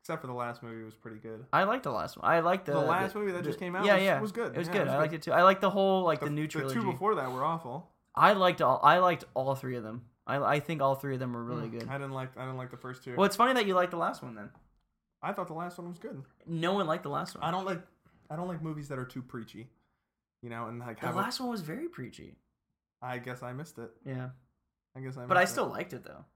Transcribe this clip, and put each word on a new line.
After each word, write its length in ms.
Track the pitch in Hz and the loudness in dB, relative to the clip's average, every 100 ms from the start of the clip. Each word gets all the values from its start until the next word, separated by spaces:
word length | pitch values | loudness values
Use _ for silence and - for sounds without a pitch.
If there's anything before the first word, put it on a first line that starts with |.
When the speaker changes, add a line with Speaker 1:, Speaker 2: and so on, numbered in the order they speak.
Speaker 1:
except 200 | - 160 | -8 -8
for 60 | 131 | -6
the 60 | |
last 300 | 123 120 117 | -6 -6 -6
movie 200 | 117 113 | -12 -12
was 120 | 110 110 | -14 -16
pretty 220 | 113 110 | -16 -14
good. 260 | 113 110 131 | -14 -14 0
Speaker 2:
I 100 | 151 | 2
liked 200 | 196 247 | 4 0
the 80 | 180 | -2
last 260 | 113 80 - | -4 -4 -2
one. 120 | 98 | 4
I 100 | 165 | 4
liked 260 | 165 190 - | 4 0 0
the, 80 | |
Speaker 1:
The 60 | 160 | 0
last 320 | 151 175 190 | 2 2 0
Speaker 2:
the, 60 | 208 | -2
Speaker 1:
movie 120 | 202 | -4
that 100 | 180 | -2
Speaker 2:
the, 60 | 151 | -4
Speaker 1:
just 100 | 135 | -4
came 160 | 180 180 | -4 0
out 100 | 208 | 4
Speaker 2:
yeah, 100 | 190 | 6
Speaker 1:
was, 80 | |
Speaker 2:
yeah. 160 | 190 143 | 6 2
Speaker 1:
was 100 | 214 | 0
good. 240 | 220 214 135 | -4 -4 -2
Speaker 2:
It 20 | |
was 100 | 170 | -2
Speaker 1:
Yeah, 60 | |
Speaker 2:
good. 80 | 196 | 0
Speaker 1:
it 40 | 135 | 2
was 40 | |
Speaker 2:
I 20 | 135 | 2
Speaker 1:
good. 60 | |
Speaker 2:
liked 120 | 156 | 0
it 80 | 160 | -2
too. 100 | 165 | 2
I 120 | 147 | 6
liked 180 | 180 190 | 8 6
the 80 | 196 | 2
whole, 340 | 196 196 190 | 4 4 4
like, 160 | 180 151 | 4 2
Speaker 1:
The 60 | 147 | 0
Speaker 2:
the 60 | |
new 120 | 147 156 | -2 -2
Speaker 1:
f-, 60 | |
the 60 | 156 | -4
two 80 | 135 | -2
Speaker 2:
trilogy. 180 | 135 202 | -2 -2
Speaker 1:
before 240 | 135 196 196 | 0 0 2
that 160 | 131 | -2
were 120 | 127 147 | -2 -2
awful. 440 | 165 127 135 - _ _ - | -2 -6 -10 -12 _ _ 8
Speaker 2:
I 180 | 165 | 8
liked 280 | 202 180 170 | 10 6 6
all, 160 | 139 131 | 4 8
I 140 | 143 175 | 8 8
liked 280 | 180 170 - - | 6 4 -2 -2
all 180 | 131 131 | 0 -2
three 200 | 127 123 | -4 -6
of 80 | |
them. 220 | 110 117 - _ - | -8 -12 -14 _ -4
I, 120 | 135 | 0
I 220 | 120 147 | 2 2
think 220 | 147 160 | 0 0
all 140 | 139 135 | 2 2
three 180 | 143 | -2
of 60 | 131 | -4
them 140 | 127 | -4
were 100 | 120 | -6
really 240 | 117 120 113 | -6 -6 -6
Speaker 1:
Mm, 100 | 117 | -8
Speaker 2:
good. 80 | 117 | -8
Speaker 1:
I 40 | 139 | -6
didn't 140 | 139 | -6
like, 220 | 131 127 123 | -6 -8 -10
I 60 | |
didn't 160 | 131 131 | -10 -8
like 140 | 127 | -10
the 60 | 127 | -12
first 260 | 127 127 | -12 -12
two. 120 | - 123 | -8 2
Speaker 2:
Well, 100 | 196 | 2
it's 100 | 196 | 4
funny 180 | 240 | 4
that 120 | 254 208 | 4 4
you 80 | 185 | 2
liked 160 | 180 | 2
the 60 | 175 | 0
last 260 | 175 - | -2 -4
one 100 | 135 110 | -12 -14
then. 140 | 101 - _ _ _ _ _ _ | -16 -18 _ _ _ _ _ _
Speaker 1:
I 120 | 156 | -8
thought 140 | 202 170 | -6 -8
the 60 | |
last 240 | 160 175 175 | -8 -10 -10
one 100 | 175 | -14
was 100 | 170 | -12
good. 240 | 226 170 135 _ - | -12 -14 -16 _ -8
Speaker 2:
No 280 | 165 170 | -2 0
one 120 | 202 170 | 0 0
liked 160 | 165 | -2
the 60 | 143 | -2
last 260 | 143 170 - | -4 -6 -6
one. 80 | |
Speaker 1:
I 80 | 151 | -4
don't 140 | 185 190 | -2 -4
like, 160 | 175 - _ _ _ _ | -6 -10 _ _ _ _
I 60 | 156 | -8
don't 120 | 180 | -6
like 140 | 165 | -6
movies 240 | 160 151 143 | -6 -8 -8
that 80 | 135 | -8
are 60 | 127 | -8
too 160 | 135 | -10
preachy, 460 | 127 127 110 - 117 _ _ _ _ _ _ _ | -10 -12 -12 -16 -18 _ _ _ _ _ _ _
you 80 | 120 | -12
know, 160 | 117 113 | -10 -10
and, 120 | 120 | -10
like, 200 | 120 110 | -12 -8
Speaker 2:
The 60 | 127 | -4
Speaker 1:
have 80 | 147 | -2
a 40 | |
Speaker 2:
last 200 | 214 254 | -4 -4
one 100 | 254 | -6
was 120 | 226 | -6
very 260 | 151 196 339 | -8 -8 -10
preachy. 480 | - 120 - - - _ _ _ _ _ _ | -10 -14 -14 -20 -20 _ _ _ _ _ _
Speaker 1:
I 180 | 127 123 | -8 -8
guess 240 | 123 123 | -8 -10
I 100 | 123 | -10
missed 240 | 127 160 - | -10 -12 -14
it. 140 | 117 _ 139 | -16 _ -10
Speaker 2:
Yeah. 240 | 127 131 131 _ _ _ _ _ 131 | -8 -8 -12 _ _ _ _ _ -12
Speaker 1:
I 40 | |
guess 160 | 131 135 | -12 -10
I 80 | 123 | 2
Speaker 2:
But 120 | 180 | 4
I 40 | |
Speaker 1:
missed 100 | 190 | 4
it. 20 | |
Speaker 2:
still 140 | 262 175 | 2 -2
liked 260 | 110 - | -4 -8
it, 100 | - | -10
though. 200 | - - - | -14 -18 -20